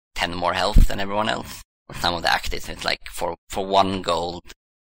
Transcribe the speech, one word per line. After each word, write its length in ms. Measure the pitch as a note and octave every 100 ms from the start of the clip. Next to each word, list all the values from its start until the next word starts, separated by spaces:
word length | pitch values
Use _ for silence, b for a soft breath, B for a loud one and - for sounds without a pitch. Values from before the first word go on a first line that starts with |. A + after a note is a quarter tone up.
| _ -
ten 180 | E2+
more 200 | F#2 F2
health 340 | F2+ F#2+ - -
than 120 | G2+
everyone 300 | G2+ G#2 G#2+
else, 320 | - - - - _ -
or 80 | -
some 200 | F2 E2+
of 80 |
the 40 | F2
actives 400 | - - E2+ -
is, 140 | -
like, 180 | E2+ - -
for, 240 | - E2+ E2+ -
for 160 | G#2+ G2
one 360 | F#2+ F#2+ F#2+
gold, 400 | F2+ E2+ E2+ F2 - - _ _